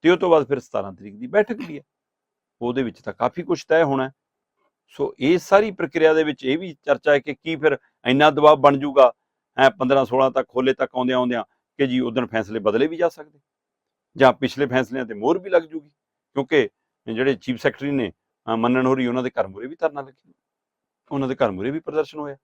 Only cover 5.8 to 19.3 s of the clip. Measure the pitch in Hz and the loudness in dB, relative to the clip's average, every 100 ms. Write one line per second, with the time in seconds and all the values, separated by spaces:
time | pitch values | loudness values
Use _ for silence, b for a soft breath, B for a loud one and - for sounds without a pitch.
5.8 | 170 165 160 160 156 135 131 156 185 151 | -8 2 4 4 0 -4 -4 -4 -6 -12
6.8 | - 139 151 143 135 131 160 160 151 139 | -4 -2 2 0 0 -10 -8 -2 0 -2
7.8 | _ _ 120 131 151 147 151 151 143 139 | _ _ 0 4 4 6 6 6 4 4
8.8 | 143 135 135 - _ _ _ - 135 - | 0 4 4 4 _ _ _ 2 2 2
9.8 | 127 139 120 127 131 131 127 123 127 131 | 0 0 2 0 0 0 -4 -2 -2 -2
10.8 | 131 127 127 127 123 117 104 _ _ - | -4 -4 -2 0 -2 -4 -8 _ _ -4
11.8 | 135 127 120 117 117 113 101 110 104 107 | -2 0 -2 -4 -4 -4 -4 -4 -2 0
12.8 | 151 165 170 - 151 147 _ _ _ _ | 0 0 -4 -4 -20 _ _ _ _ _
13.8 | _ _ _ - 131 117 131 - 143 127 | _ _ _ 4 4 4 -4 -2 -2 0
14.8 | 127 127 117 104 117 180 190 180 160 160 | -2 -6 -10 -4 -2 -2 0 -2 0 -16
15.8 | 147 _ _ _ _ 135 131 151 104 _ | _ _ _ _ _ -8 0 0 0 _
16.8 | _ _ - 113 131 113 - 120 143 - | _ _ -10 -2 -2 -2 -6 -4 -4 -4
17.8 | 139 139 107 - _ _ - 113 117 127 | -6 -4 -4 -8 _ _ -6 -2 0 2
18.8 | 127 131 123 123 123 | 0 0 -2 -4 -6